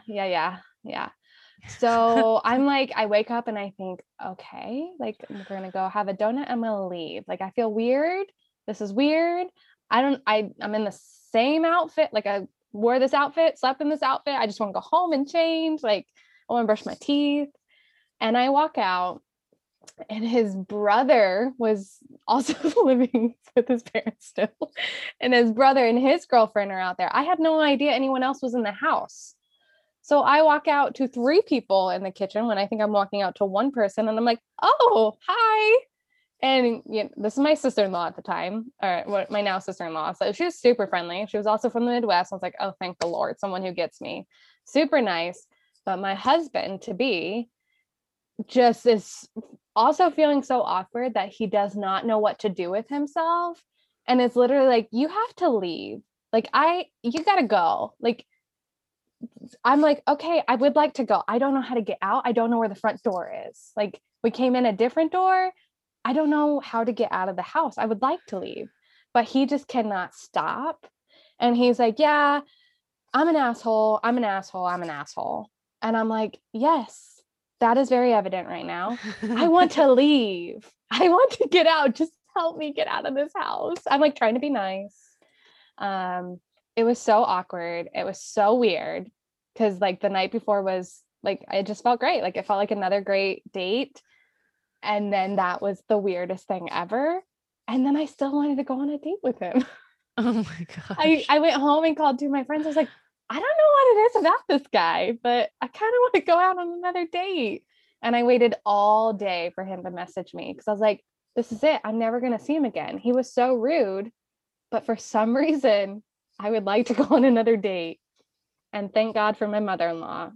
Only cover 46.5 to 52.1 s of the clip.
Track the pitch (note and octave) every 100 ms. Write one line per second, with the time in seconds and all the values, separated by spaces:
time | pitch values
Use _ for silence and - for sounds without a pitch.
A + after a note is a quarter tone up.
46.5 | - - F#3+ - F#3 C4 F3+ E3 A3 A#3
47.5 | _ _ _ _ _ _ _ _ - -
48.5 | B3+ A#3+ A3+ A#3+ G#3+ - - - - -
49.5 | - _ - B3 D4+ F4+ D4+ D4+ C#4+ C4
50.5 | B3+ - F3+ F#3 A#3+ B3+ A3 G3 - G#3+
51.5 | G#3 G3+ G3+ G3 F#3+ A#3